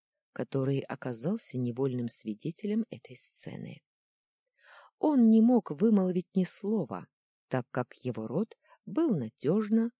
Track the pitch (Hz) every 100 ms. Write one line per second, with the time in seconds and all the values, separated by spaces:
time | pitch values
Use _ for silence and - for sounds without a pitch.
0 | _ _ _ - 120 135 131 139 - -
1 | 131 113 139 220 - 127 123 120 135 123
2 | 120 - 110 104 147 - 202 214 - -
3 | - - - - - - - 139 _ _
4 | _ _ _ _ _ _ - - - _
5 | 302 285 226 220 226 247 - 147 220 208
6 | 185 180 - 190 180 - 196 220 139 92
7 | - _ _ _ _ 127 - - 123 -
8 | 127 113 110 135 220 - _ _ - 220
9 | 330 170 113 - 131 202 208 220 233